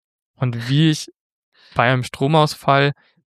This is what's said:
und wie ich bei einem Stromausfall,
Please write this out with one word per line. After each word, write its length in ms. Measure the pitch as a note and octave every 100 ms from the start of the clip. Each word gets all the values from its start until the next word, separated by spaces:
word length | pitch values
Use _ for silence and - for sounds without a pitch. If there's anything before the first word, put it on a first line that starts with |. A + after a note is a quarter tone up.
| _ _ _ -
und 340 | B2+ A#2 A#2
wie 200 | C#3+ D#3+
ich 180 | D3+ - - _ _ _ _ _ -
bei 160 | A#2+
einem 120 | C3
Stromausfall, 880 | A#2+ - C#3 D#3+ D3+ - - C#3 C#3+ - _ _ _